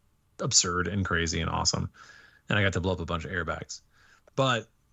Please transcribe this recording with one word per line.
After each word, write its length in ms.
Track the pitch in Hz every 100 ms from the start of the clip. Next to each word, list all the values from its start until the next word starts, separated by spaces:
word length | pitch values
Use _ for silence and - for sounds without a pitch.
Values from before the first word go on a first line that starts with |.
| _ _ _ -
absurd 480 | - - 92 87 90
and 160 | 101
crazy 380 | 92 85 82 85
and 80 | 82
awesome. 400 | 82 82 - 92 - - - - - -
And 100 | 104
I 40 |
got 100 | 98
to 80 | 90
blow 120 | 92
up 60 | 85
a 60 | 85
bunch 200 | 85 78
of 40 |
airbags. 520 | 90 82 78 - - _ _ - - _ -
But 320 | 135 117 - _ _